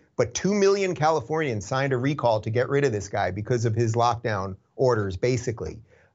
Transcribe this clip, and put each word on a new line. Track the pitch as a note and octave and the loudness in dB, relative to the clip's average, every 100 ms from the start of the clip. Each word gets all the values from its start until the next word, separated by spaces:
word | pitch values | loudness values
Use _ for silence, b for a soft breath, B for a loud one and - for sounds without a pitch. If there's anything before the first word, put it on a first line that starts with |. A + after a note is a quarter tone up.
| B - | B -2
but | A#2+ - | -2 0
two | F#3 | 0
million | G3+ G3 G3+ F#3+ | 4 4 4 0
Californians | D3+ D#3 D#3+ A#2 D#3 D3 G#2 - | 0 2 2 -2 -2 -2 -4 -2
signed | C3 C#3 | -2 0
a | B2 | 0
recall | C3+ D3+ A#2+ A2 | 0 0 2 0
to | A2+ | 0
get | A#2+ C3 | 0 0
rid | C#3 | 2
of | C#3 | 2
this | G#2 - | 0 -4
guy | G#2 F#2 | -2 -2
because | F#2+ G#2+ A#2+ A#2 | -4 -2 0 0
of | |
his | G#2+ A2+ A#2 | 0 0 2
lockdown | A#2+ A#2 A#2 G2+ F#2+ F#2 _ - | 2 0 -2 -4 -4 -8 _ 0
orders, | B2+ A2 G2 F2+ | 2 2 0 -2
basically. | B2 B2 A#2+ A2 D#2+ A2 b b b | 0 0 -4 -6 -10 -12 b b b